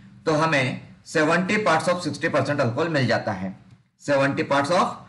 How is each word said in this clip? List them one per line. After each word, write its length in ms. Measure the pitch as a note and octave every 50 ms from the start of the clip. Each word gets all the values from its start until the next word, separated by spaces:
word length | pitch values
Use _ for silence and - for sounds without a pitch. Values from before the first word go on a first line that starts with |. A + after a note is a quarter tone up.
| - - - - -
तो 100 | E3 D#3
हमें 480 | D3+ D#3+ D#3+ D3+ C3+ B2+ - - - - - - - _
सेवेंटी 500 | - - D#3 D3+ D#3 E3 F3+ F#3 F#3 G#3
parts 340 | G#3 - F3 D#3+ D#3+ - F3+
of 120 | E3+ -
sixty 280 | - D3+ C3+ - - D#3+
percent 300 | D3+ C#3 A#2+ C#3+ C#3+ C#3+
alcohol 300 | C3+ A#2 A#2 C3+ E3+ E3+
मिल 180 | D#3 C#3 B2
जाता 240 | A2 A2+ - - A2+
है। 240 | G2+ F#2 F#2+ F#2+ F#2+ - - - - _ _ _ _ _
सेवेंटी 440 | - C#3+ C#3+ C3+ C3+ C#3 C#3 D3 D#3
parts 280 | - C#3 C#3+ C#3+ D3
of 240 | F3 G3 A#3+ - - - -